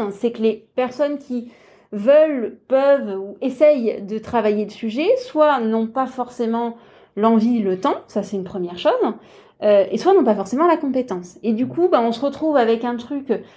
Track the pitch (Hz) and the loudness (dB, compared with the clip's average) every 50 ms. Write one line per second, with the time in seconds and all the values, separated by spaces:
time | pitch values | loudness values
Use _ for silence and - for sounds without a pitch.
0 | 226 202 196 - - 233 226 220 220 226 220 - - _ _ - 254 247 247 - | -4 -6 -6 -4 -4 -4 -2 0 0 0 0 -2 -8 _ _ -4 -4 -4 -2 -2
1 | 294 285 294 277 277 - 247 240 233 240 - _ _ _ _ _ _ _ - 202 | -2 -2 -2 -6 -8 -8 -8 -8 -8 -10 -16 _ _ _ _ _ _ _ -10 -2
2 | 202 247 285 302 311 320 294 262 220 - - - _ - 254 269 277 277 277 277 | 2 4 6 6 6 4 2 -2 -4 -6 -8 -12 _ 0 0 2 4 4 4 2
3 | 226 208 196 190 196 202 202 - - 262 233 - 302 302 302 269 226 214 - - | 0 -4 -6 -8 -8 -10 -10 -6 -4 -4 0 4 4 4 4 4 0 -2 -4 -4
4 | 202 190 214 214 214 - - 233 208 214 208 208 214 208 - - - 226 214 254 | -8 -8 -8 -8 -6 -2 -2 0 2 2 0 0 -2 -4 -8 -8 -8 -6 -4 -2
5 | 311 381 508 523 508 - - 311 302 302 285 254 226 220 220 226 226 226 226 262 | 2 2 2 0 0 -2 2 4 4 4 4 2 0 0 0 0 -2 -2 -2 -4
6 | 262 262 262 - 247 240 - - 233 226 226 233 240 233 226 - - - _ - | -4 -4 -4 -8 -8 -8 -6 -4 -4 -2 -2 -2 -4 -6 -8 -10 -16 -20 _ -20
7 | - _ _ 196 208 226 226 226 208 240 247 233 202 190 185 185 185 285 381 - | -20 _ _ 0 2 4 4 4 4 2 2 0 0 -2 -2 -2 -2 -2 -2 -4
8 | - - - 214 196 - 202 196 180 180 - 196 180 175 180 175 - 302 480 508 | -6 -6 -6 -6 -6 -4 -6 -8 -8 -8 -8 -8 -8 -8 -8 -2 0 0 0 2
9 | 453 240 - - - - - - - _ _ _ - 214 208 202 196 - - 226 | 0 -2 -4 -6 -12 -20 -20 -20 -20 _ _ _ 2 4 4 4 4 2 -2 -2
10 | - 339 392 381 269 226 208 202 196 185 - 262 330 349 330 311 302 277 240 262 | 2 4 4 4 4 4 2 0 -2 -4 -2 0 2 2 2 2 0 -2 -2 -2
11 | 247 254 196 180 175 180 - - - 220 226 214 254 254 - - 349 370 - 262 | -4 -4 -6 -8 -10 -12 -16 -6 -4 -4 -2 -2 -4 -4 0 0 2 2 4 2
12 | 233 233 226 233 277 285 285 - 302 320 302 285 233 220 226 226 247 247 240 233 | 2 0 -2 -2 -4 -6 -4 -2 -2 0 2 2 2 2 2 0 -2 -4 -6 -8
13 | 233 - 294 285 277 - 226 - - - - | -8 -10 -10 -10 -6 -4 -4 -6 -6 -10 -20